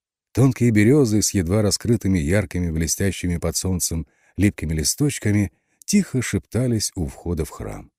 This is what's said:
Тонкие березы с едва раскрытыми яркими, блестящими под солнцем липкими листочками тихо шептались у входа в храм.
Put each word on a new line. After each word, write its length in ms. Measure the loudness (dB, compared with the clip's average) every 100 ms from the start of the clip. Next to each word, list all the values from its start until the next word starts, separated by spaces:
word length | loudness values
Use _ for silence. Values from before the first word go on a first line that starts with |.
| _ _ _
Тонкие 400 | 2 2 4 2
березы 500 | 4 6 6 4 2
с 120 | 0
едва 280 | 0 0 0
раскрытыми 580 | 0 0 0 0 2 0
яркими, 500 | 2 0 0 -2 -2
блестящими 680 | -2 -2 -2 -2 -2 -4 -2
под 180 | -4 -4
солнцем 520 | -2 -2 -2 -4 -8 _ _ 0
липкими 360 | 0 0 -4
листочками 800 | -2 -2 0 -2 0 0 0 0 _ _ _ 0
тихо 360 | 0 0 -2
шептались 680 | -2 -4 -4 -2 0 0 -2 -4
у 120 | -6
входа 380 | -6 -6 -4 -4
в 40 |
храм. 420 | -8 -12 -12 -16